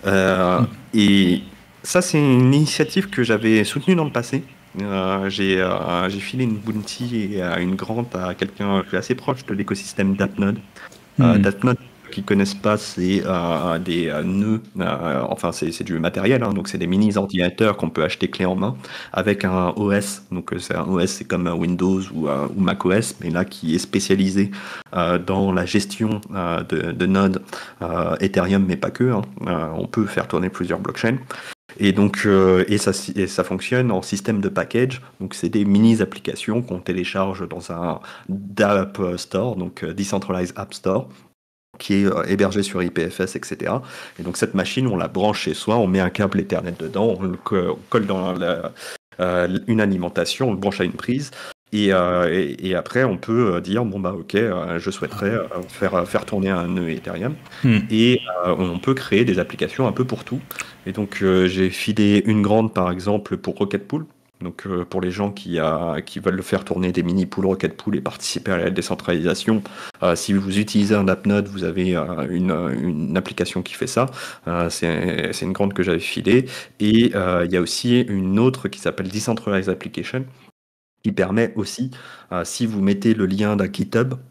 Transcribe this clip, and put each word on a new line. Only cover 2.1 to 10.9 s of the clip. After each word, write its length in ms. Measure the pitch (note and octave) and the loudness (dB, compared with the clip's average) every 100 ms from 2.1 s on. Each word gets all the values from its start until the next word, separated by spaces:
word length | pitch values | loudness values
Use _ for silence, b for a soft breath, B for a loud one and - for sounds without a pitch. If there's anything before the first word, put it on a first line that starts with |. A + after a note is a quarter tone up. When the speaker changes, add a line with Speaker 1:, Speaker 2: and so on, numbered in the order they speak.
| D#3 | 4
Speaker 1:
une 340 | C#3+ B2+ B2+ | 6 8 8
initiative 560 | C#3 D3+ - D3+ - G3 | 6 4 2 0 0 -2
que 140 | - | 0
j'avais 420 | A#2 A2 A2 A2 | 2 4 6 4
soutenue 320 | G2+ D3+ C#3+ F3+ | 4 0 2 2
dans 80 | |
le 60 | D3+ | 2
passé. 320 | B2 A#2+ C3+ - - - F#2 | -2 -2 -4 -6 -20 -16 -8
Euh, 480 | G2+ G2 F#2+ G2 G2 | -4 0 0 0 0
j'ai, 300 | G2 G2 F#2 | 0 2 2
euh, 480 | F#2 F#2 - F2 F#2 | 2 0 0 0 0
j'ai 100 | G2 | -4
filé 240 | G2 B2+ | -6 -2
une 120 | B2+ G#2+ | -2 -2
bounty 760 | G#2 G#2+ G2+ - A#2+ A#2 G2 | -4 -6 -6 -8 -4 -4 -4
et, 80 | G2+ | -4
euh, 140 | F2+ F2 | -2 -2
une 200 | F2+ F#2+ | -2 -2
grant 280 | F#2 A2+ A#2+ | -4 -6 -4
à 200 | F#2 F#2 | -6 -6
quelqu'un 480 | F2+ F#2+ - G2+ G2 F#2 | -4 -6 -4 0 0 0
qui 80 | F#2 | -4
est 20 | |
assez 160 | - | -2
proche 320 | B2 - C3 - | -4 -4 -6 -6
de 80 | |
l'écosystème 640 | G2+ G2 G2 - - G2 G2 | -6 -4 -6 -6 -2 0 2
dapnode. 420 | F#2+ - G2 A#2+ - - B | -2 0 -2 -2 -8 -20 B